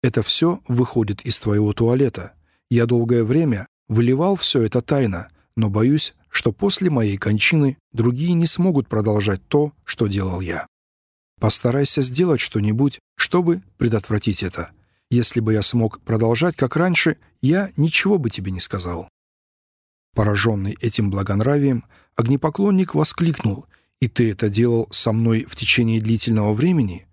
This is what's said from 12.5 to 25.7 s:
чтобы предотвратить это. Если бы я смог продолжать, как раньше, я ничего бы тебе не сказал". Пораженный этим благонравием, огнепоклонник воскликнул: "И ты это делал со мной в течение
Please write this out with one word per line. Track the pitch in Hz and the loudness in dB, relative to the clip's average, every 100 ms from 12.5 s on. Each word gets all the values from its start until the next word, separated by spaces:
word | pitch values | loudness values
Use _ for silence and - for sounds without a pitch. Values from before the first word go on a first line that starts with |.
| 107 104 107 139 - _ - | -2 0 2 0 -2 _ -6
чтобы | - 180 170 170 - _ | 0 0 2 -2 -4 _
предотвратить | 120 110 - 104 - 98 | 0 0 -2 -2 -2 -2
это. | 92 - 85 _ _ _ _ | -4 -8 -12 _ _ _ _
Если | 120 117 - | 0 2 0
бы | 110 | 0
я | 110 | 2
смог | 101 120 110 - | 2 0 -2 -4
продолжать, | - 113 113 117 170 160 | -4 0 2 2 0 0
как | 131 151 | -2 0
раньше, | 180 170 165 151 _ _ | 0 2 0 -2 _ _
я | 127 180 196 - | 0 0 -2 -2
ничего | 156 - 190 202 | 0 0 0 0
бы | 120 | 0
тебе | - 95 | -6 -8
не | 92 | -4
сказал". | - 101 90 85 - _ _ _ _ _ _ _ _ _ _ | -2 -4 -6 -8 -12 _ _ _ _ _ _ _ _ _ _
Пораженный | - 104 104 117 104 98 104 | 0 0 2 0 0 -4 -4
этим | 117 - 101 | -2 0 0
благонравием, | 95 98 101 117 147 139 123 - _ _ - | -2 -2 0 0 2 2 0 -6 _ _ -4
огнепоклонник | 117 139 156 151 196 190 185 | 0 0 0 0 2 2 2
воскликнул: | 147 151 - 170 156 - 98 - _ _ _ | 0 0 0 -2 0 -4 -4 -12 _ _ _
"И | 120 | -4
ты | - 113 | 0 0
это | 98 107 | 0 -2
делал | 101 120 117 113 | 0 0 0 0
со | - - | 0 0
мной | 110 113 113 | 2 2 0
в | - | -2
течение | - - | -8 -2